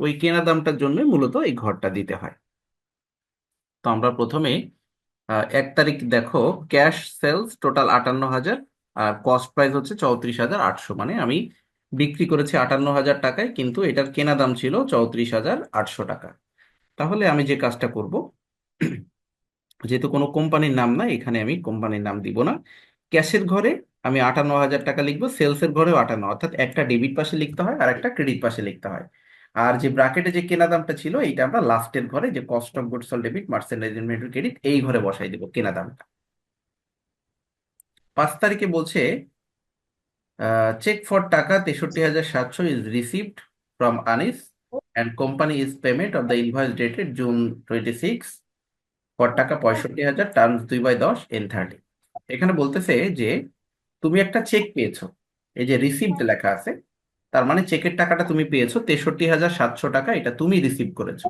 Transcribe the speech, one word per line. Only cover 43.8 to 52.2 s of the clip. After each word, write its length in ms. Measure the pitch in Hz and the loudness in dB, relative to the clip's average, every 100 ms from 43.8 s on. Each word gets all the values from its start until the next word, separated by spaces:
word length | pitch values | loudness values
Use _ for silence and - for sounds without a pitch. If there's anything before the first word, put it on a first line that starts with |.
| 120 117 117 | 0 2 0
Anis 260 | 117 196 - - _ _ 262 - 117 | 0 0 -4 -12 _ _ -12 -8 -4
and 100 | 117 117 | -4 -2
company 340 | 135 139 151 147 | -4 0 0 0
is 80 | 135 - | -4 -2
payment 280 | 131 127 202 170 | -2 0 0 -2
of 60 | 120 | 0
the 60 | 120 | 0
invoice 320 | 120 127 135 117 | 0 0 -2 -2
dated 280 | 120 120 175 123 | -4 -2 -6 -4
June 220 | 123 120 117 117 - | -2 0 0 -4 -4
twenty-six 520 | 117 110 120 175 233 - - _ _ _ _ _ _ _ - | -4 -4 -4 -4 -4 -8 -20 _ _ _ _ _ _ _ 0
for 120 | 120 120 | 0 2
টাকা 160 | 131 151 | 0 2
পঁয়ষট্টি 380 | 113 113 123 - 143 | 2 0 -2 -2 -2
হাজার 180 | 139 202 - | 0 0 4
times 220 | 117 120 113 | 4 4 -2
দুই 120 | 123 127 | 0 2
by 80 | 123 | 2
দশ 140 | 151 233 - 113 | 2 0 -4 -6
in 80 | 101 | -4
thirty। 260 | 101 92 - _ _ _ - | -6 -6 -10 _ _ _ -18